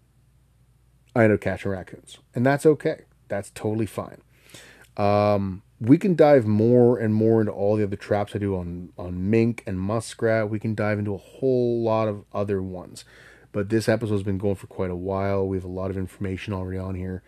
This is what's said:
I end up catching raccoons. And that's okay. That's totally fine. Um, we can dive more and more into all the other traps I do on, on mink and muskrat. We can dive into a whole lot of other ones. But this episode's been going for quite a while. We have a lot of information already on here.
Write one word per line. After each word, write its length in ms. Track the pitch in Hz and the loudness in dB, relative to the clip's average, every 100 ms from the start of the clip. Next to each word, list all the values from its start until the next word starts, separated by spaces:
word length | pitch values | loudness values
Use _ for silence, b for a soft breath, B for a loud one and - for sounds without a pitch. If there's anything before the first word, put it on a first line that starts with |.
| _ _ _ _ _ _ _ _ _ _ _ 123 | _ _ _ _ _ _ _ _ _ _ _ 2
I 80 | |
end 100 | 110 | 4
up 80 | 101 | 2
catching 300 | 98 92 101 | -2 -6 -6
raccoons. 460 | 92 - - - - _ - | -8 -12 -20 -20 -20 _ -2
And 100 | 127 | 0
that's 200 | 143 156 | 4 4
okay. 400 | 151 160 - - _ - | 2 0 -6 -12 _ -10
That's 240 | 101 - | -10 -10
totally 340 | - 110 110 107 | -8 -4 -4 -4
fine. 360 | - 87 - _ B B B B B B - | -6 -12 -14 _ B B B B B B -2
Um, 640 | 101 104 104 101 98 92 - - | 2 4 4 2 -2 -8 -14 -2
we 180 | 113 165 | 4 4
can 180 | 202 156 | 4 6
dive 300 | 151 139 107 | 8 6 6
more 520 | 104 117 123 120 120 | 4 6 6 6 4
and 160 | 110 | 2
more 260 | 107 113 113 | 2 4 4
into 140 | 104 | 2
all 220 | - 101 107 | 0 0 0
the 80 | |
other 120 | 101 98 | -2 -4
traps 400 | - 104 101 98 | -2 -2 -2 -4
I 40 | |
do 160 | 101 92 | -4 -4
on, 380 | 87 87 87 - | -6 -10 -14 -12
on 320 | 90 90 95 | -10 -4 2
mink 340 | 113 117 113 - | 2 2 -2 -6
and 140 | 92 | -6
muskrat. 720 | 98 113 - - 113 113 107 | -4 -4 -6 -4 0 0 -2
We 100 | 107 | -4
can 160 | 113 107 | -4 -2
dive 240 | 107 104 | -2 -2
into 140 | 104 | -4
a 40 | 98 | -8
whole 640 | - - 135 127 120 117 | -12 -4 0 0 0 0
lot 240 | 113 110 110 | 0 0 -2
of 180 | 104 - | -6 -8
other 280 | 104 104 98 | -6 -2 -4
ones. 440 | 95 90 - - - B B B B | -4 -10 -14 -20 -20 B B B B
But 160 | 107 101 | -6 0
this 180 | 113 104 | 0 2
episode's 360 | 110 110 101 | 0 0 -2
been 140 | 101 95 | -2 -4
going 180 | 101 95 | -4 -4
for 120 | - | -8
quite 240 | - 92 | -8 -6
a 40 | 90 | -6
while. 520 | 95 95 98 98 98 | -6 -4 -2 -2 -2
We 100 | 95 | -4
have 60 | |
a 60 | 90 | -6
lot 200 | 92 95 | -8 -6
of 80 | 95 | -6
information 560 | 92 - 98 92 - | -8 -8 -8 -6 -6
already 240 | 95 92 92 | -6 -6 -8
on 180 | 95 92 | -8 -8
here. 280 | 92 92 | -8 -10